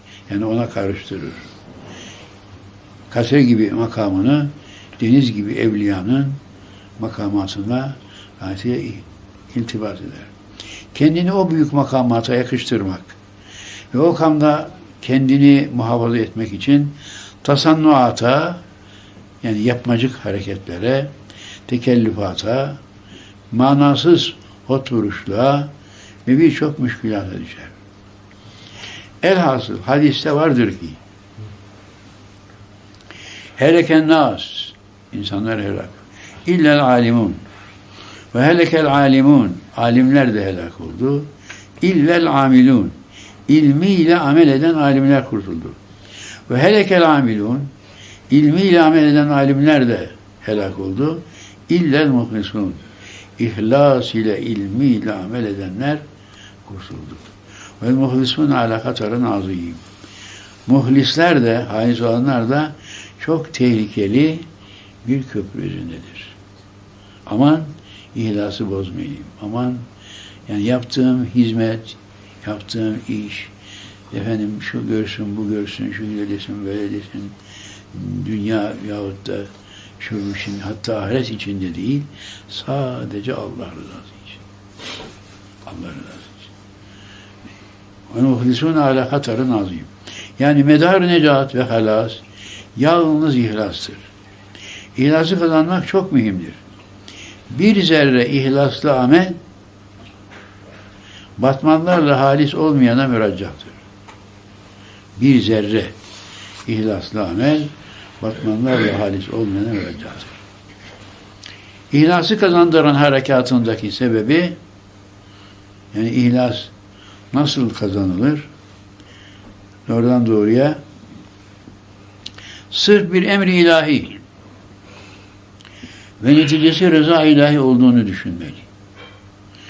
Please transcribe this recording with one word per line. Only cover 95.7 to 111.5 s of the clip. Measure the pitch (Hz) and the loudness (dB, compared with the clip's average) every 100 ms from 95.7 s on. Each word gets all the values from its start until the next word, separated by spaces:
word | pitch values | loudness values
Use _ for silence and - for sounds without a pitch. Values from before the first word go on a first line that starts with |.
| 185 - | -2 -2
çok | 196 190 | -2 0
mühimdir. | 143 110 92 80 - - - - - - - - - - | 0 0 -2 -8 -14 -20 -20 -20 -20 -20 -20 -20 -20 -12
Bir | 120 202 202 | 0 4 4
zerre | 165 156 139 127 120 | 4 4 4 4 2
ihlaslı | 139 131 139 139 - 147 | 0 0 2 0 0 0
amel | 131 123 165 185 170 - - - - - - - - - - - - - - - - - - - - | 2 4 4 2 -4 -14 -20 -20 -20 -20 -20 -20 -20 -20 -20 -20 -20 -20 -20 -20 -20 -20 -20 -20 -2
batmanlarla | 127 135 156 160 170 180 147 135 | 0 0 2 2 4 2 4 4
halis | 135 139 147 - | 4 4 2 0
olmayana | 156 143 123 120 135 | 2 4 4 4 2
müraccahtır. | 117 107 92 98 73 - - - - - - - - - - - - - - - - | 0 0 -2 -8 -14 -20 -20 -20 -20 -20 -20 -20 -20 -20 -20 -20 -20 -20 -20 -18 0
Bir | 131 127 | 4 4
zerre | 101 107 101 110 90 - - - - - - - - | 4 0 0 -2 -2 -10 -20 -20 -20 -20 -20 -14 -6
ihlaslı | 110 110 95 - 107 92 | -4 -2 -4 -6 -6 -6
amel | 90 135 151 147 - - - - - | -2 0 0 -4 -12 -20 -20 -20 -10
batmanlarla | 110 - 110 107 127 127 107 98 | -10 -6 -4 -2 0 0 0 -2
halis | 101 98 95 | -4 -6 -8
olmayana | 113 104 98 110 | -6 -4 -4 -4
müraccahtır. | 107 90 80 - - - - - - - - - - - - - - - | -6 -8 -12 -16 -16 -20 -20 -20 -20 -20 -20 -20 -20 -20 -20 -20 -20 -20